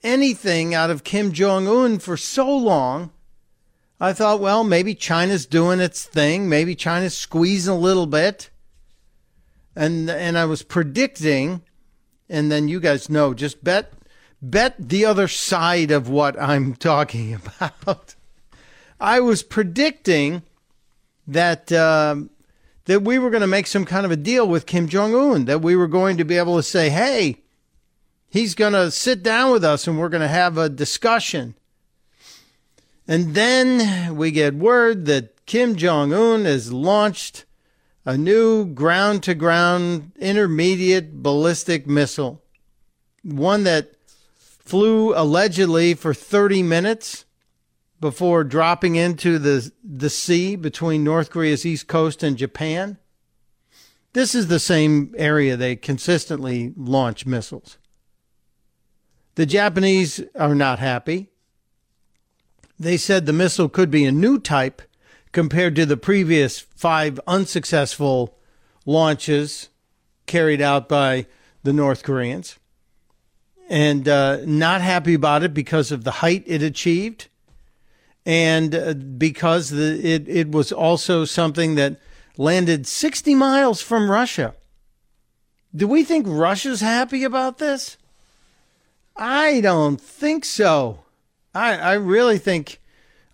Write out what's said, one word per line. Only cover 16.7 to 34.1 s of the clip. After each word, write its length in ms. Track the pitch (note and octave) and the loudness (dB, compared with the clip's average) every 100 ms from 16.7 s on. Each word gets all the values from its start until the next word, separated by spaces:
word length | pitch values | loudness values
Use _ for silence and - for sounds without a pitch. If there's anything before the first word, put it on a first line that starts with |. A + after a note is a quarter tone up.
| B2 | -2
talking 580 | E3 D3 D3 A#2 A2 G#2+ - - | 0 2 0 -4 -8 -10 -12 -8
<laughs> 20 | |
about. 540 | E3+ - - - - - - _ _ _ - - _ - | -10 -6 -6 -6 -8 -20 -20 _ _ _ -20 -20 _ -4
I 220 | G3+ B3 | 0 2
was 200 | B3 G#3 | 4 0
predicting 1000 | - A3 F#3 F#3 D4+ - - D#3 C#3+ F3 - _ _ _ _ _ _ _ - | -2 -2 -2 0 -2 -2 0 2 2 -4 -12 _ _ _ _ _ _ _ -6
that, 460 | D3+ F3 E3 - | 0 0 -2 0
um, 580 | E3 D#3+ D#3 D3+ D3 D3 _ _ _ _ _ - | 2 4 4 2 -2 -8 _ _ _ _ _ 0
that 160 | G3+ | 0
we 160 | G3+ C4 | 2 0
were 120 | B3 | 2
gonna 180 | A3+ F#3+ | 2 2
make 180 | G3 - | 0 0
some 200 | G3+ F#3 | -4 -2
kind 200 | F#3 G3 | -2 -2
of 60 | |
a 60 | D#3+ | -2
deal 280 | D#3 B3 G#3+ | 0 0 2
with 200 | E3 - | 0 0
Kim 240 | F3 E3 | -2 0
Jong-un, 560 | F#3 G#3+ A#3+ C#4+ F#3 B2 | 0 2 2 2 2 0
that 160 | D3+ | 0
we 120 | E3 | 2
were 140 | F#3 E3+ | 2 2
going 300 | F3+ F#3+ F3 | 2 2 0
to 80 | D#3 | 0
be 100 | F3 | 0
able 220 | F3 E3+ | 2 0
to 60 | |
say, 260 | - F#3 D#3 | 0 0 0
"Hey, 480 | D#3 C4 B3 D#3+ A#2+ _ _ _ _ _ _ _ _ _ | 2 0 0 -2 -4 _ _ _ _ _ _ _ _ _
he's 260 | G3+ A3 E3+ | -4 -2 0
gonna 360 | G#3 G3+ F3 | 0 2 0
sit 320 | - B3 A3+ | -2 -2 -2
down 300 | G#3+ A3+ C4 | 0 0 2
with 100 | A#3 | 2
us 240 | E3 D3 - | 2 0 -2
and 100 | D#3+ | -2
we're 120 | E3+ | -2
gonna 180 | E3+ D3+ | -2 0
have 300 | E3+ F3+ D#3+ | 0 0 0
a 100 | D#3 | -2
discussion." 880 | C3+ C#3+ - A#3 A3+ - D#3+ A#2 - _ _ _ _ _ _ - - _ _ _ _ _ _ - | -2 -6 -2 0 0 -2 -8 -8 -14 _ _ _ _ _ _ -20 -20 _ _ _ _ _ _ -2
And 280 | E3 E3 D#3+ | -2 0 0
then 840 | A#3 B3+ B3+ B3 G#3+ F#3 E3+ | 2 2 2 2 0 -2 -4